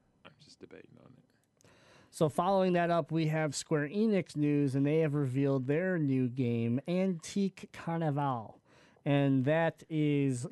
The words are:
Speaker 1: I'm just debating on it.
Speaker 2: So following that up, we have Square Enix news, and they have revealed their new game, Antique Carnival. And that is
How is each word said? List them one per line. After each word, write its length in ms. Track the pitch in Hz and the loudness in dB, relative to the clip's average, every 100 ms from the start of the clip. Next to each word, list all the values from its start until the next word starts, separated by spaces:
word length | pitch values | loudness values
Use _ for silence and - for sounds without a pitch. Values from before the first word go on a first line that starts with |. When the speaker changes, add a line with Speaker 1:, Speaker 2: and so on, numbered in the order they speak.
| _ _ - | _ _ -20
Speaker 1:
I'm 60 | - | -20
just 160 | - - | -20 -20
debating 320 | - 85 - 80 | -20 -20 -20 -20
on 120 | - - | -20 -20
it. 520 | _ _ _ _ - - - - - | _ _ _ _ -20 -20 -20 -20 -20
Speaker 2:
So 160 | - 156 | -2 -2
following 460 | - 175 196 185 | 0 0 2 2
that 160 | 175 170 | 2 2
up, 200 | 170 151 | 0 0
we 160 | 160 156 | -2 0
have 280 | 156 156 - | 0 -2 -4
Square 340 | - 156 147 | -2 -2 -2
Enix 460 | 202 220 196 - 147 | 0 0 0 -2 -2
news, 400 | 147 143 143 139 | 0 2 2 2
and 100 | 143 | 2
they 140 | 160 | 2
have 140 | 156 | 2
revealed 520 | 147 135 131 139 135 127 | 0 0 0 0 0 0
their 300 | 147 185 180 | -2 0 0
new 300 | 143 131 127 | 0 2 0
game, 540 | 127 120 117 117 123 - | 0 -2 0 0 -2 -2
Antique 800 | 180 190 165 - 202 196 - - | 0 0 -2 -6 -2 -2 -4 -16
Carnival. 880 | - - 165 160 139 143 120 104 - _ - - _ 151 | -10 -6 -2 -2 0 -2 -4 -8 -18 _ -20 -20 _ 0
And 400 | 143 139 135 127 | 2 4 2 2
that 360 | 160 165 - - | 2 0 -2 -6
is 560 | 156 151 143 139 123 147 | 0 2 2 0 -2 -4